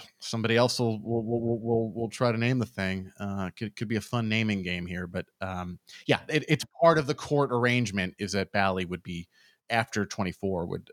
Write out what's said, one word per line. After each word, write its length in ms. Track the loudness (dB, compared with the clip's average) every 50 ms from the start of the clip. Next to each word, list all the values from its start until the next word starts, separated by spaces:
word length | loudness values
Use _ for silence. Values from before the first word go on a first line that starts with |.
| -20 -20 _ -16
Somebody 360 | -10 -6 -4 0 2 4 6
else 240 | 6 6 4 4 2
will, 220 | 0 0 0 -2
will, 220 | -4 -4 -2 -2 -2
will, 180 | -2 -2 0
will, 180 | 0 0 -2 -2
will, 340 | 0 0 0 2 0 0 -2
will 160 | -4 -4 -4
try 220 | -2 0 2 2
to 60 | 2
name 220 | 2 2 2 2 2
the 80 | 0
thing. 440 | -2 -2 -4 -2 -2 -2 -4 -6 -10 -10 -10
Uh, 300 | -8 -6 -4 -4 -4 -6 -6
could, 180 | -8 -8 -8 -6
could 120 | -6 -4
be 80 | -2 -2
a 60 | -4
fun 280 | -2 -2 -2 -2 0 2
naming 320 | 2 2 2 2 0 0
game 240 | -2 -2 -4 -4 -4
here, 220 | -4 -6 -6 -6
but, 180 | -6 -6 -6 -8 _ _ -8
um, 380 | -8 -6 -4 -6 -6 -8 -8 -12 _ -20 -20 -6 -2
yeah, 140 | 0 0 0 0 0
it, 140 | -2 0 2
it's 180 | 2 0 0 -2 -4 _ 4
part 200 | 6 6 6 6
of 80 | 4
the 80 | 0 -2
court 340 | -4 -2 0 2 2 2 2
arrangement 600 | 2 2 4 4 4 2 2 0 0 -2 -2 -2 -4 -4
is 140 | -4 -2 0
that 180 | -2 -2 0
Bally 340 | 2 2 2 2 2 0 -2
would 160 | -4 -4 -6
be, 260 | -6 -8 -8 -8 -10 _ _ _ _ _ _ _ _ -2
after 340 | 0 0 0 0 0 -2 -2
twenty-four, 640 | -2 -2 -4 -4 -4 -4 -4 -4 -2 -2 -2 -4
would, 240 | -4 -6 -8 -8 -10